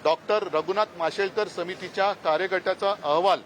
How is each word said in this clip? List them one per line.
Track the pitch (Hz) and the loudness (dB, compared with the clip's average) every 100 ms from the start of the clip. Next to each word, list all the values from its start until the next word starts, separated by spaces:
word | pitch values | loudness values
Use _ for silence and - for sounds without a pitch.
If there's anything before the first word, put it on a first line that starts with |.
डॉक्टर | 151 165 - 214 | 2 0 0 -2
रघुनाथ | 196 156 156 190 214 180 | 0 -2 0 0 0 0
माशेलकर | 160 - 196 202 202 | -4 0 -2 0 -4
समितीच्या | - 175 185 180 - 196 | -4 -8 -8 -8 0 0
कार्यगटाचा | 196 170 156 185 185 185 190 202 202 | 0 0 0 2 0 0 0 0 -2
अहवाल | 147 151 190 165 | 0 2 4 2